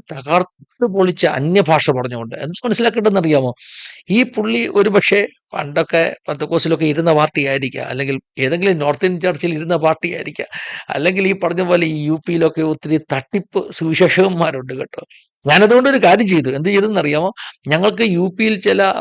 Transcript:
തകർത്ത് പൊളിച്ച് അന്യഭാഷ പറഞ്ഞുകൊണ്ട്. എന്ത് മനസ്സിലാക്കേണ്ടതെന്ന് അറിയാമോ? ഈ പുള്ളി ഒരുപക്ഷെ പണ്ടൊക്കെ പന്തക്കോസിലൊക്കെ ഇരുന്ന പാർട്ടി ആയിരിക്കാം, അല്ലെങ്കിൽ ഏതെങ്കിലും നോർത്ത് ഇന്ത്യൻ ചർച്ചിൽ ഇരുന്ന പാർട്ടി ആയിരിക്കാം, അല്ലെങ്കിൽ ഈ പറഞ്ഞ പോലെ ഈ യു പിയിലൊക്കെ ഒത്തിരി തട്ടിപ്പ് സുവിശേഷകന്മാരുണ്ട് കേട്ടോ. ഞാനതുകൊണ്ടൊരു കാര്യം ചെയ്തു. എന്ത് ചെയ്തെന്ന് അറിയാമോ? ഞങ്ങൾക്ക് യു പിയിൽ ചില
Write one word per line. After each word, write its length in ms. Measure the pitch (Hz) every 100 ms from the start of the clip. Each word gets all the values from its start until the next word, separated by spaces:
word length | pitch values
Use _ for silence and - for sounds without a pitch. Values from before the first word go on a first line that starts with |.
| -
തകർത്ത് 720 | 147 131 175 185 _ - _
പൊളിച്ച് 420 | 240 190 185 170 170
അന്യഭാഷ 640 | 151 147 190 156 156 -
പറഞ്ഞുകൊണ്ട്. 440 | 127 123 120 113
എന്ത് 320 | - 143 175 240
മനസ്സിലാക്കേണ്ടതെന്ന് 540 | 214 226 233 214 196
അറിയാമോ? 320 | 165 147 127 120 - - - - -
ഈ 120 | 208
പുള്ളി 480 | 247 - 214 233 233
ഒരുപക്ഷെ 520 | 202 202 196 - 208 208 - _
പണ്ടൊക്കെ 640 | - 143 147 160 165 165 - -
പന്തക്കോസിലൊക്കെ 560 | 143 151 165 160 156
ഇരുന്ന 280 | 156 147 165
പാർട്ടി 320 | 151 151 160
ആയിരിക്കാം, 440 | 139 135 131 131 131
അല്ലെങ്കിൽ 300 | 127 135 135 - -
ഏതെങ്കിലും 400 | 131 170 196 170
നോർത്ത് 280 | 147 139 185
ഇന്ത്യൻ 140 | 180
ചർച്ചിൽ 340 | 185 151 170
ഇരുന്ന 220 | 156 165 170
പാർട്ടി 380 | 156 160 175
ആയിരിക്കാം, 320 | 165 - - - - - - -
അല്ലെങ്കിൽ 400 | 139 160 190 190
ഈ 60 | 190
പറഞ്ഞ 180 | 170 170
പോലെ 240 | 180 175 165
ഈ 180 | 156
യു 160 | 147 160 165
പിയിലൊക്കെ 340 | 170 160 160
ഒത്തിരി 360 | 156 151 151 156
തട്ടിപ്പ് 720 | - 135 - 202 185 196 -
സുവിശേഷകന്മാരുണ്ട് 1000 | - 160 160 180 - 190 175 160 135 127
കേട്ടോ. 320 | 131 - - - - _ _ 139
ഞാനതുകൊണ്ടൊരു 500 | 165 208 240 262 269
കാര്യം 320 | 180 196 214
ചെയ്തു. 200 | 175 127
എന്ത് 200 | 139 165
ചെയ്തെന്ന് 320 | 202 214 202
അറിയാമോ? 320 | 147 147 185 - - - -
ഞങ്ങൾക്ക് 340 | 156 202 185
യു 340 | 226 175 190 190
പിയിൽ 200 | 220 208
ചില 320 | 202 190 190 -